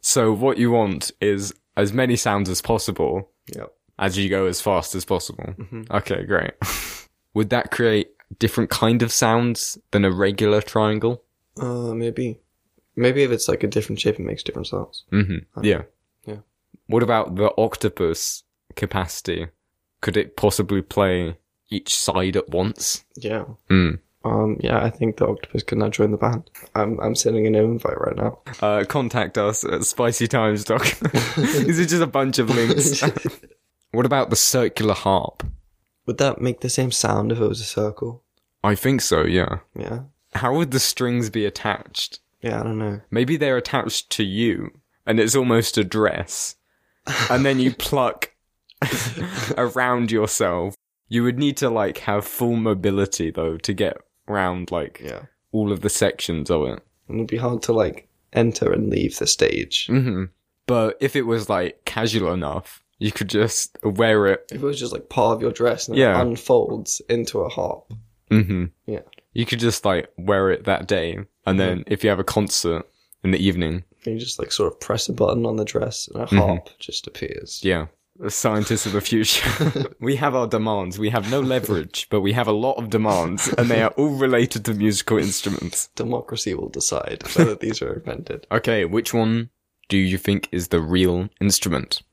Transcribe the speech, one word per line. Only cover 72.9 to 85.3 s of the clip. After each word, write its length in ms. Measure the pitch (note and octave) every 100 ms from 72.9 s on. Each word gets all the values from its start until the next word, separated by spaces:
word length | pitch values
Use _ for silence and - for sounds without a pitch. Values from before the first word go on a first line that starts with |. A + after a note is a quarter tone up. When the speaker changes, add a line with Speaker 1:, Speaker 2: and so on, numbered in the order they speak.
| _ _ -
Speaker 1:
in 100 | F#2
the 120 | F#2+
evening. 400 | G2 F2 D#2+ F2 - _
Speaker 2:
You 140 | - A2
just, 200 | B2 -
like, 120 | -
sort 200 | - F#2+
of 80 | -
press 280 | - A2 -
a 40 |
button 320 | A#2+ - A#2
on 120 | A#2 A2
the 80 |
dress 440 | G#2 - A2+ - -
and 140 | -
a 40 | A#2
Speaker 1:
Mm-hmm. 120 | G2+
Speaker 2:
harp 300 | G2 F2 - _
just 280 | - - -
appears. 540 | - - - - -
Speaker 1:
Yeah. 240 | F#2+ F2 D#2+ _ _ _
The 100 | -
scientists 560 | - A#2+ G#2+ G#2 A2+ A2
of 60 |
the 80 | G2+
future. 480 | - A2+ A2 - - G#2+ D#3 C3+ C3+ -
<laughs> 40 |
We 160 | A#2 C3+
have 180 | D3
our 120 | B2+ A#2
demands. 520 | A2+ A2 G#2 F#2 F#2+
We 120 | G#2+
have 200 | A#2 G2+
no 100 | C3
leverage, 640 | C3 B2+ - G2 D#2 - -
but 100 | G#2+
we 120 | G2
have 120 | A2+ A2+
a 60 |
lot 220 | G#2+ B2
of 160 | - A2+
demands, 580 | G#2+ G#2+ F#2+ E2+ F#2+ - -
and 120 | A#2+
they 120 | A2+
are 80 | A2+
all 180 | - D3 C#3
related 480 | C3+ B2+ A#2+ A#2 G#2
to 80 |
musical 420 | G#2 G#2+ G2+ - A2
instruments. 720 | E2+